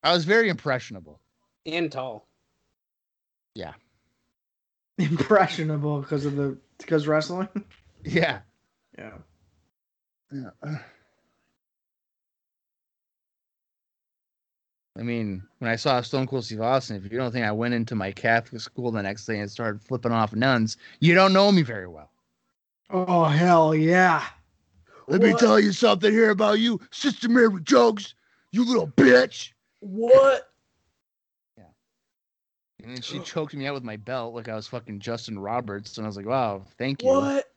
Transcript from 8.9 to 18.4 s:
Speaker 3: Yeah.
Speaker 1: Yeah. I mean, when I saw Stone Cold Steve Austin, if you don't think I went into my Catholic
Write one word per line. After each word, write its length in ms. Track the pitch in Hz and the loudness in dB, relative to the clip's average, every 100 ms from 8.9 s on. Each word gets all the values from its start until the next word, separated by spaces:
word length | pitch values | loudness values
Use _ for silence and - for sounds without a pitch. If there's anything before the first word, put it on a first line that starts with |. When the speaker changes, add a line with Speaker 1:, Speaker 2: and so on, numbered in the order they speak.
| - | -20
Speaker 3:
Yeah. 200 | 110 92 - _ _ _ _ _ _ _ _ _ _ | -18 -20 -20 _ _ _ _ _ _ _ _ _ _
Speaker 1:
Yeah. 200 | 139 123 _ 147 151 - _ _ _ _ _ _ _ _ _ _ _ _ _ _ _ _ _ _ _ _ _ _ _ _ _ _ _ _ _ _ _ _ _ _ _ _ _ _ _ _ - | -16 -16 _ -12 -12 -12 _ _ _ _ _ _ _ _ _ _ _ _ _ _ _ _ _ _ _ _ _ _ _ _ _ _ _ _ _ _ _ _ _ _ _ _ _ _ _ _ -12
I 40 | |
mean, 400 | 117 117 107 95 98 _ | -8 -6 -6 -8 -12 _
when 140 | 117 | -6
I 40 | 113 | -4
saw 240 | - 127 | 0 -2
Stone 260 | 123 139 131 | -2 -6 -4
Cold 180 | 131 110 | -6 -8
Steve 160 | 110 | -6
Austin, 360 | 113 131 123 104 | -2 -2 -2 -12
if 140 | 98 | -10
you 60 | 113 | -6
don't 140 | 127 | -6
think 140 | 120 110 | -4 -4
I 60 | |
went 220 | 107 120 | -2 -2
into 220 | 120 113 113 | -2 -4 -6
my 160 | 98 | -6
Catholic 500 | 98 117 113 | -4 0 0